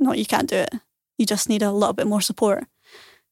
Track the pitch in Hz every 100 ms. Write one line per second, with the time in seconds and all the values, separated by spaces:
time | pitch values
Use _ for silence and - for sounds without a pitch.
0 | 262 - 208 208 - 190 - 226 _ _
1 | _ - 214 208 - 208 208 202 202 202
2 | 208 208 - - 214 196 - _ _ -
3 | - _ _